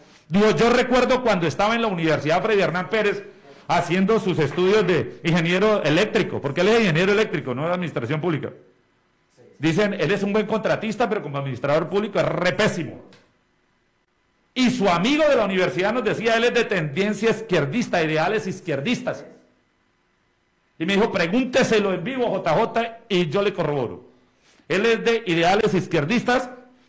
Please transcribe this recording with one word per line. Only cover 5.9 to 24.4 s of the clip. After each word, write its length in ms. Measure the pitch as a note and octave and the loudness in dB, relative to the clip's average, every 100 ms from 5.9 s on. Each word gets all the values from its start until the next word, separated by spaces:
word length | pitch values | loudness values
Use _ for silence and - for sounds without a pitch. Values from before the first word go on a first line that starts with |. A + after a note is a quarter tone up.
| D#3 G#3+ G#3+ E3 A2+ | 2 2 0 -2 -4
porque 200 | C#3 C3+ | -4 0
él 80 | F#3 | 2
es 100 | A3+ | 4
ingeniero 320 | G#3 D#3 F#3 | 4 2 2
eléctrico, 420 | G#3 G#3+ E3+ C3+ | 2 0 -2 -6
no 140 | B2 D#3+ | -4 -4
de 60 | |
administración 460 | F3+ E3+ C#3 A#2 D3+ | -4 -4 -6 -4 -4
pública. 300 | F3 D3 - - - _ _ _ _ _ _ _ - - | -2 -4 -6 -12 -20 _ _ _ _ _ _ _ -20 -6
Dicen, 340 | D#3+ D#3+ G#3 | -2 0 0
"Él 180 | F#3+ D#3 | 0 -2
es 120 | G3+ | 0
un 100 | G3+ | 0
buen 140 | G#3 G#3 | -2 -2
contratista, 600 | A3 F#3+ D3 A3 - A#3 | -2 -2 -2 -4 -2 -2
pero 140 | G#3 | -2
como 160 | D3 C#3 | -6 -6
administrador 520 | C3+ A#2 C#3 D3+ D3+ | -6 -4 0 0 0
público 300 | G3 G#3+ F#3+ | -2 -2 -2
es 60 | D3 | -2
re 280 | D#3+ F3 | 0 -2
pésimo". 500 | F#3 G#3+ - C3 - - - _ _ _ _ _ _ _ _ _ _ _ _ _ - | 0 0 0 -6 -10 -20 -20 _ _ _ _ _ _ _ _ _ _ _ _ _ 0
Y 160 | B3 | 0
su 180 | - G3 | 2 2
amigo 340 | E3+ G#3+ D4+ D4+ | 2 2 2 4
de 60 | C4 | 4
la 100 | G3+ | 2
universidad 480 | F#3+ F3+ E3+ G3 | 0 0 0 -2
nos 100 | B3 | 0
decía, 320 | G#3 E3 A3+ A3+ | -2 -2 0 2
"Él 100 | A#3+ | 2
es 80 | A#3+ | 0
de 100 | A3+ | 0
tendencia 640 | F#3+ D3+ C#3 G3+ G#3 A3+ | -2 -2 -2 -2 0 0
izquierdista, 760 | G#3+ - F3 C#3 G#3 A3 F#3 | -2 0 0 0 -2 -2 -2
ideales 440 | D#3+ D#3 E3+ G#3+ G3 | 0 0 0 -2 -4
izquierdistas". 800 | - - C#3 D3 B3 - B2 - - _ _ _ _ _ _ _ _ _ _ _ _ _ - | -8 -6 -4 -2 -4 -4 -8 -12 -20 _ _ _ _ _ _ _ _ _ _ _ _ _ -8
Y 60 | E3+ | -2
me 80 | G3 | 0
dijo, 160 | A#3 | 2
"Pregúnteselo 840 | F#3+ E3+ A3+ C4 C4+ A3+ A3 G3 | 0 0 0 0 2 2 2 2
en 100 | F3+ | -2
vivo, 260 | E3+ C4+ A3+ | -4 -4 -2
J 220 | F#3+ F3+ | -2 0
J, 480 | D#3 A3+ A3+ A#3 - - | 0 0 -2 -4 -6 -2
y 200 | F3+ E3+ | 0 0
yo 120 | F3 | 0
le 120 | G3+ | 0
corroboro". 520 | G3 D#3 D3 A2+ F2 - _ _ _ | -2 -2 -2 -4 -8 -18 _ _ _